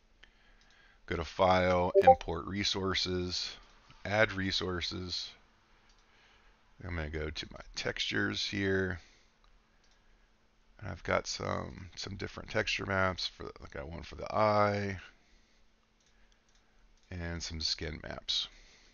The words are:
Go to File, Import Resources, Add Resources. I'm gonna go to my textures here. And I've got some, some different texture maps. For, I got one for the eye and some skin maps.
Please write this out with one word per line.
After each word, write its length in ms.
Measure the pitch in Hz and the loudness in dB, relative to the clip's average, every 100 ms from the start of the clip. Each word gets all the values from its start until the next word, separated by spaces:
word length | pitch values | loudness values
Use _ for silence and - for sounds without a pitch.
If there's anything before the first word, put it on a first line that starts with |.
| _ _ - _ - - - - - - - | _ _ -20 _ -20 -20 -20 -20 -20 -18 -4
Go 120 | 87 | -2
to 80 | 80 | -2
File, 680 | - 92 92 90 90 90 98 | 4 6 6 6 4 4 8
Import 440 | 90 - - 82 - | 10 8 6 -6 -4
Resources, 1080 | 98 101 104 95 90 92 90 90 90 - - - - - - 95 | -2 -2 0 0 0 0 0 -2 -4 -6 -8 -18 -20 -20 -14 0
Add 260 | 104 110 | 4 4
Resources. 1000 | 98 95 - 95 90 - 92 90 - - - - _ _ _ _ _ _ _ _ _ - _ _ - 92 | 2 -2 0 -2 -2 -4 -6 -6 -6 -8 -12 -20 _ _ _ _ _ _ _ _ _ -20 _ _ -14 -8
I'm 100 | 85 | -4
gonna 140 | 76 | -4
go 200 | 78 78 | -4 -4
to 180 | 78 - | -6 -10
my 80 | - - - | -12 -14 -6
textures 680 | - - - 110 101 101 - | -4 -2 -2 0 0 -2 -4
here. 540 | 104 98 95 92 90 - - _ _ - - _ _ _ _ _ _ _ _ _ _ _ - | 0 2 2 0 -2 -10 -20 _ _ -20 -20 _ _ _ _ _ _ _ _ _ _ _ -16
And 100 | 98 | -12
I've 140 | 95 | -8
got 240 | - 92 - | 0 0 0
some, 600 | - 98 95 90 - 92 - | -4 -2 -4 -4 -10 -14 -12
some 180 | - 95 | -10 -8
different 340 | 95 - - | -8 -8 -4
texture 360 | 107 104 - 104 | -2 0 -2 0
maps. 420 | 95 95 92 - | 2 2 0 -6
For, 180 | - - | -8 -12
I 200 | - - | -12 -12
got 180 | - 71 | -10 -10
one 140 | 82 | -10
for 120 | 71 71 | -10 -10
the 180 | - | -4
eye 640 | 92 107 104 104 104 101 95 - - _ - _ _ _ _ _ _ _ _ - _ _ _ _ _ - - - | 2 4 6 4 4 -2 -4 -10 -20 _ -20 _ _ _ _ _ _ _ _ -20 _ _ _ _ _ -20 -20 -12
and 320 | 90 85 85 | -6 -4 -4
some 160 | - 82 | -6 -4
skin 400 | 78 - 80 78 | -2 -2 -4 -8
maps. 460 | - - - - - - - - - | -8 -8 -4 -4 -4 -10 -20 -20 -20